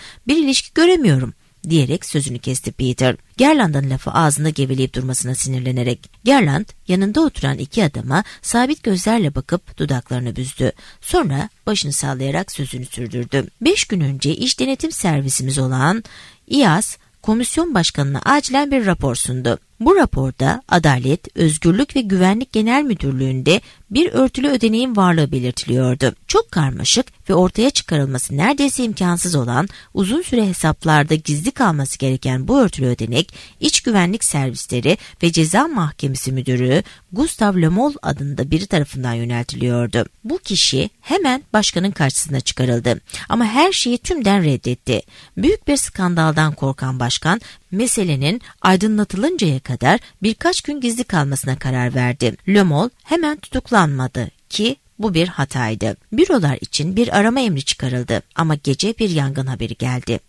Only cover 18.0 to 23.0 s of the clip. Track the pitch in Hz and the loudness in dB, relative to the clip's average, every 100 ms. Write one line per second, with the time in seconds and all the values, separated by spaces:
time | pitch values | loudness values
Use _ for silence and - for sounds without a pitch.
18 | 139 143 - 294 - 269 285 269 202 170 | -2 -2 0 0 2 0 0 0 0 0
19 | 139 120 - 127 123 107 _ - 233 392 | -2 -2 -4 -2 -2 -2 _ 0 4 4
20 | 254 - 135 - 135 247 - 175 151 127 | 4 0 -2 0 0 0 2 2 4 2
21 | 127 151 - - 160 151 170 185 285 277 | 2 -2 -2 0 0 2 2 2 0 -2
22 | 214 190 185 214 262 214 220 262 294 190 | 0 2 4 2 -2 0 2 2 0 -2